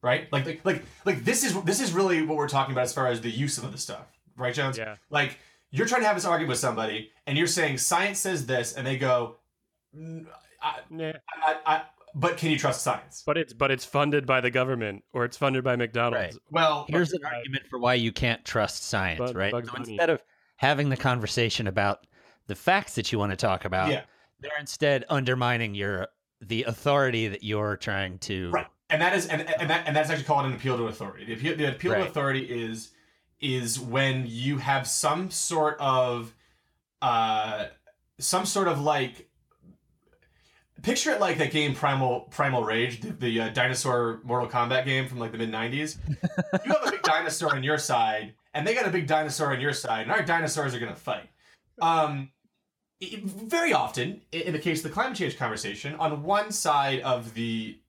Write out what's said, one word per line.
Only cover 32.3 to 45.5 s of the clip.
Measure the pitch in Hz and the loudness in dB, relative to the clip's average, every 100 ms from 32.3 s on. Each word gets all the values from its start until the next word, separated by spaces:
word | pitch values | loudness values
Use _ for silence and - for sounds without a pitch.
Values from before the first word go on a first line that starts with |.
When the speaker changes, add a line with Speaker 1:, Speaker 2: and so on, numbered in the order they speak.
| 131 | 0
Speaker 1:
is, | 127 120 113 113 - _ _ _ _ _ | -2 -6 -6 -8 -12 _ _ _ _ _
is | 147 131 117 113 | -2 -2 -2 -4
when | 123 127 135 131 123 | -2 2 2 0 -2
you | 113 131 143 | -4 -2 -2
have | 139 135 127 | 0 0 0
some | - 151 156 185 | 0 2 0 -2
sort | - - 165 151 147 | -4 -2 2 2 2
of, | 139 131 123 120 117 - _ _ _ _ _ _ | 2 4 4 0 -6 -16 _ _ _ _ _ _
uh, | - 117 113 110 110 107 104 - _ _ _ _ | 2 2 2 2 0 -4 -6 -10 _ _ _ _
some | 139 185 196 | 0 0 0
sort | 202 185 | 2 2
of, | 147 | 2
like, | 143 143 123 - - _ _ _ - - _ _ _ _ _ _ _ _ _ - | 2 2 0 -6 -20 _ _ _ -20 -20 _ _ _ _ _ _ _ _ _ -8
picture | - 262 302 | 0 0 2
it | 254 | 2
like | 190 160 | 2 2
that | 139 | 0
game | 151 151 | 2 0
Primal, | 135 147 135 135 123 - | 2 0 2 2 0 -4
Primal | - 139 127 | -2 0 2
Rage, | 110 110 123 117 | 0 0 0 -4
the, | - | -10
the, | - 123 113 | -4 -2 0
uh, | 110 | 0
dinosaur | 110 123 131 139 123 117 113 | 0 0 0 0 2 0 -2
Mortal | 131 156 - | -2 -2 0
Kombat | 123 120 127 127 | 0 2 2 2
game | 131 131 | 0 -2
from, | 123 | -6
like, | 113 | -8
the | 110 | -4
mid | 113 | -4